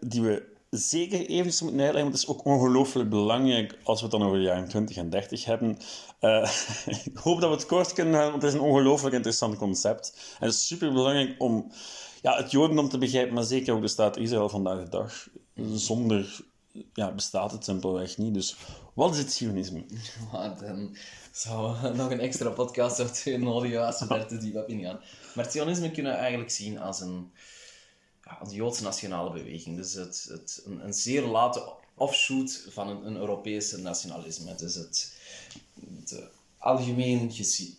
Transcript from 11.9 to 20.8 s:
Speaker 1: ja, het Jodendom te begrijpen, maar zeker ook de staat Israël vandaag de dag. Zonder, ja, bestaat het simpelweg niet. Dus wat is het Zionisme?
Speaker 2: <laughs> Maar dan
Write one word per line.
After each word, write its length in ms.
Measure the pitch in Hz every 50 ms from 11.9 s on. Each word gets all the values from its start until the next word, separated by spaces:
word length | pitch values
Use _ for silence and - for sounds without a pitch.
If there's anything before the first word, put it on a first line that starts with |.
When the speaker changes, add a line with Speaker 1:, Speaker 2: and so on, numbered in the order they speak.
| - - - - - - -
Speaker 1:
ja, 140 | 127 127
het 140 | - 127 -
Jodendom 380 | - 139 156 160 156 151 143 135
te 100 | 139 127
begrijpen, 360 | 131 123 127 127 127 117 117
maar 100 | 120 117
zeker 300 | 113 127 131 131 131 117
ook 60 | 110 107
de 60 | 104
staat 280 | - - 110 104 101
Israël 320 | - 113 113 120 110 104 101
vandaag 340 | 101 101 98 92 95 92 90
de 60 | 87
dag. 400 | - 95 104 107 - - - - - - - _ _ - 113 110 107
Zonder, 640 | 107 - - 113 120 120 113 107 101 98 98 - - - _ _ _ _ _ - - - - -
ja, 200 | 113 104 92 98
bestaat 400 | 98 - - - 95 95 107 110
het 120 | 110 -
simpelweg 540 | - 98 92 90 92 92 92 92 90 - -
niet. 160 | 107 113 104
Dus 220 | 98 92 - - - - - - - - - -
wat 180 | 117 147 180 160
is 60 | 147
het 140 | 139 135 -
Zionisme? 520 | - 127 110 98 92 92 92 87 80 - - 107 113 - -
Speaker 2:
<laughs> 240 | - 113 113 107 117
Maar 260 | 92 95 107 92 -
dan 380 | 104 107 92 98